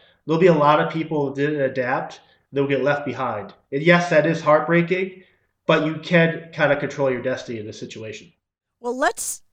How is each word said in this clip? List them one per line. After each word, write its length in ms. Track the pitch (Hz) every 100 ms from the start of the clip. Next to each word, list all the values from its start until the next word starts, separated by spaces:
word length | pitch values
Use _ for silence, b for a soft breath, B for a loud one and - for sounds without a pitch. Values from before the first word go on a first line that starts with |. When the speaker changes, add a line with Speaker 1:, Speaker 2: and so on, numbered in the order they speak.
| B B -
Speaker 1:
there'll 160 | 165
be 60 | 180
a 60 |
lot 280 | 151 147 151
of 100 | 165
people 360 | 160 156 151 139
that 80 | 135
didn't 260 | 147 151
adapt, 580 | 131 127 123 147 170 - b b b
they'll 160 | 135 139
get 160 | 135
left 220 | 135 143 135
behind. 480 | 120 123 104 98 - _
And 100 | 139
yes, 280 | 165 175 -
that 160 | 156 156
is 160 | 160
heartbreaking, 800 | 151 151 151 170 170 185 196 - b b b _ -
but 180 | 156 151
you 100 | 160
can 500 | - 175 165 - -
kind 220 | 156 147
of 60 | 139
control 300 | 131 147 135
your 120 | 123
destiny 380 | 123 127 - 113
in 60 | 107
this 140 | 107
situation. 540 | 120 110 110 - - _ _ _ _ _
Speaker 2:
Well, 160 | 240 254
let's, 440 | 311 - - - _